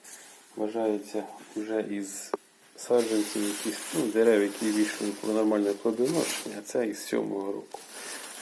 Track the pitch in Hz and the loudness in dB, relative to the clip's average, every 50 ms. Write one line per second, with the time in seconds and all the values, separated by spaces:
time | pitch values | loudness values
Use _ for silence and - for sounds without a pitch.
0 | - - - - - - - - - - - 110 107 107 110 117 113 110 107 101 | -18 -18 -16 -16 -18 -18 -20 -20 -20 -14 -8 -6 -4 -4 -2 0 0 2 0 0
1 | 101 - - 107 104 - - - - - - 110 107 107 110 110 101 - 104 101 | -2 -4 -6 -6 -6 -6 -10 -16 -16 -10 -8 -8 -4 -2 -2 -2 -2 -2 -4 -6
2 | 98 98 - - - - - - - - - - - - - - - - 123 120 | -6 -6 -8 -10 -10 -8 -10 -10 -10 -12 -20 -20 -20 -20 -16 -8 0 4 4 4
3 | 113 110 110 107 104 - - 110 104 104 107 - - 113 107 - - - - 165 | 4 4 4 2 2 2 0 -2 0 0 -2 -2 -2 -2 -2 -4 -4 -2 0 0
4 | 139 107 101 110 113 117 113 104 101 98 101 - 113 110 104 107 107 107 - - | 0 2 4 6 6 8 8 6 6 4 0 0 0 2 4 4 2 2 2 -2
5 | 107 104 98 - - 107 107 110 107 107 107 104 101 101 101 - - 113 110 117 | -2 -2 -2 -2 -2 0 2 4 4 4 4 4 4 2 2 2 0 0 2 2
6 | 123 139 165 160 135 - - - - - 107 104 107 - - 131 120 107 104 - | 2 2 2 2 2 0 0 -4 -4 -8 -8 -10 -8 -4 -2 0 0 0 -2 -6
7 | - - 117 117 110 107 104 98 98 98 101 - - - - - - - - - | -6 -2 -2 0 0 0 -2 -4 -4 -4 -6 -6 -8 -10 -12 -14 -12 -12 -12 -10
8 | - - - - - - - - | -8 -8 -8 -8 -8 -8 -8 -4